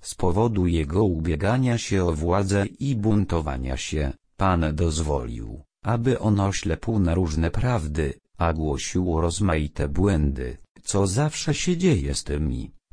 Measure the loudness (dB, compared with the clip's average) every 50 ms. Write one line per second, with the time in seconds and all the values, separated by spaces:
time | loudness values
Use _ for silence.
0 | -14 -14 -8 -2 0 2 2 2 2 2 2 2 0 2 2 0 0 0 0 2
1 | 2 2 2 0 0 -2 -2 0 0 0 0 2 2 2 0 0 -2 0 0 2
2 | 2 2 0 0 0 0 2 2 2 2 2 0 0 -2 -4 -6 -4 -2 -2 0
3 | 2 2 2 2 2 2 0 -2 -2 -2 -4 -4 -4 -4 -4 -6 -6 -4 -4 -2
4 | -2 -2 -4 -8 _ _ _ _ 2 2 2 2 2 0 0 0 0 0 2 0
5 | 0 0 0 -2 -2 -4 -8 -10 -10 -12 -12 -14 -16 _ _ _ _ -2 -2 0
6 | 2 0 0 0 2 2 2 4 2 0 0 -2 -2 -2 -2 -2 -2 -2 0 2
7 | 2 2 4 2 2 0 0 0 0 0 0 0 0 2 0 0 -2 -2 -2 -2
8 | -2 -2 -4 -8 _ _ _ -2 0 0 0 0 0 -2 -2 -2 -4 -4 -2 -2
9 | 0 2 2 2 2 0 0 0 0 0 2 0 0 -2 -4 -4 -4 -2 0 2
10 | 2 4 4 2 2 0 0 -2 -6 -8 -10 -12 -16 _ _ -20 -10 -2 0 2
11 | 2 2 2 0 0 0 -2 -4 -2 -2 -2 -2 0 -2 -2 2 2 2 2 2
12 | 0 -2 -4 -6 -4 -4 -4 -2 -2 -2 -2 -4 -6 -10 -14 -18 _ _